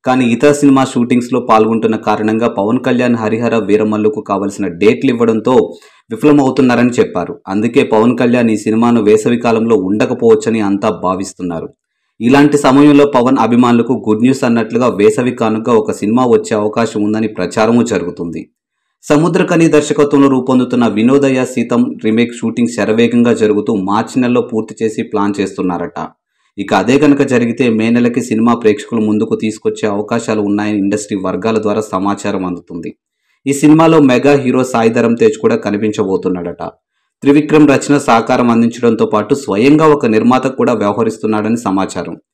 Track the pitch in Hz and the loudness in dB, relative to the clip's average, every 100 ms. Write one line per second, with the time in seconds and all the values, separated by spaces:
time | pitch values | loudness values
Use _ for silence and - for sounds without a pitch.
0 | 131 127 120 120 143 143 143 135 131 - | 0 0 0 2 2 4 4 4 2 -2
1 | 120 123 120 127 - 110 110 113 110 110 | 0 0 0 -4 2 2 2 0 -2 -2
2 | 110 104 110 113 117 104 101 123 131 123 | -2 -2 -2 -2 -2 -2 -2 -2 -2 -2
3 | 123 117 110 113 117 113 98 107 107 107 | 0 -2 -2 -2 -2 -2 0 0 0 0
4 | 107 107 - 98 101 - 95 85 104 123 | -2 -2 -6 -4 -4 -6 -8 0 0 2
5 | 139 117 117 110 120 127 - - _ _ | -2 0 0 0 2 2 0 -8 _ _
6 | _ 113 147 147 131 131 127 120 123 117 | _ 0 4 4 2 2 2 2 0 0
7 | 95 90 87 - - 98 117 131 113 110 | -2 -2 -8 -12 -8 -4 0 0 2 2
8 | 117 120 123 123 117 107 110 110 117 120 | 2 2 0 2 0 0 -2 0 2 2
9 | 104 107 120 120 120 113 113 110 92 107 | 4 2 2 0 0 0 2 0 0 -2
10 | 110 120 117 107 113 110 101 101 107 92 | -2 0 2 2 2 -2 -2 -2 -2 -2
11 | 92 92 98 - 90 87 - _ _ _ | -4 -4 -8 -10 -8 -8 -10 _ _ _
12 | _ _ 113 139 147 147 139 135 147 143 | _ _ 2 4 4 2 2 4 6 6
13 | 143 127 120 131 113 120 120 120 117 117 | 4 2 0 0 2 2 4 2 0 -4
14 | 107 107 123 131 127 113 110 117 123 95 | -2 0 0 0 0 -2 -2 0 0 2
15 | 107 - 127 123 113 110 113 113 - 95 | 2 2 -4 -2 -2 -2 0 0 0 -4
16 | 104 120 123 110 - 107 107 117 113 107 | -2 0 2 0 0 -4 -2 -2 -4 -2
17 | 104 107 110 101 90 117 110 120 110 95 | -2 -2 -4 -4 -6 0 2 2 0 -2
18 | 87 85 85 80 - _ _ _ _ _ | -6 -8 -10 -10 -14 _ _ _ _ _
19 | - 151 170 165 - 170 165 147 147 147 | 0 2 2 0 0 2 4 2 0 0
20 | 143 143 139 131 123 127 123 123 117 101 | 2 4 2 2 0 0 0 0 0 2
21 | 117 139 139 131 123 - 117 120 127 107 | 2 2 2 -2 -4 -4 -2 -2 -2 -2
22 | 110 110 117 - 113 123 117 - 101 110 | -2 0 -2 -4 -6 -2 -4 -2 -2 0
23 | 117 120 120 104 107 104 101 107 95 104 | 2 2 0 2 0 0 -2 -4 -2 -2
24 | 117 131 123 123 113 110 110 - 110 110 | -2 -2 0 0 -2 -6 -6 -6 -6 -4
25 | 110 104 101 101 95 - 90 85 85 82 | -6 -4 -4 -4 -6 -4 -6 -6 -8 -10
26 | 82 _ _ _ _ - 101 104 104 139 | -12 _ _ _ _ -12 -2 0 2 2
27 | 147 139 135 123 117 117 127 110 113 120 | 2 2 2 0 0 0 0 0 0 2
28 | 120 123 117 110 117 117 107 104 - 117 | 0 -2 -4 0 0 2 0 0 -4 -4
29 | 107 107 110 113 110 107 110 107 107 101 | -2 -2 -2 -4 -6 -4 -6 -4 -4 -4
30 | 107 117 120 107 101 101 104 104 98 104 | -4 -6 -4 -4 -2 -2 -2 -2 -2 -4
31 | - 101 92 92 110 110 107 104 104 92 | -4 -6 -4 -4 -2 -2 -2 -4 -4 -4
32 | 101 101 104 98 92 87 _ 85 87 - | -4 -4 -6 -6 -6 -8 _ -14 -14 -16
33 | _ _ _ _ 135 139 151 156 165 160 | _ _ _ _ -6 2 4 6 6 4
34 | 139 123 135 139 127 127 123 117 113 120 | 4 4 2 2 0 -2 0 0 0 0
35 | 117 117 110 110 113 113 104 101 107 104 | -2 2 0 2 -2 -2 -4 -4 -4 -4
36 | 95 95 - 92 87 - 80 _ _ _ | -4 -2 -4 -6 -8 -10 -14 _ _ _
37 | _ _ 135 147 151 151 147 131 - 143 | _ _ 2 2 4 4 4 2 0 0
38 | - 117 - 123 120 117 117 - 117 113 | 2 0 2 0 2 2 0 0 -2 0
39 | 110 107 104 139 - 98 131 151 156 147 | 0 0 -2 -4 -2 0 4 4 4 4
40 | 120 110 117 127 135 131 123 113 101 104 | 2 2 2 2 0 -2 -2 0 -2 -2
41 | 113 - 110 107 107 117 101 95 95 95 | -4 -4 -4 -2 -2 -2 -2 -2 -4 -6
42 | 82 80 _ | -10 -14 _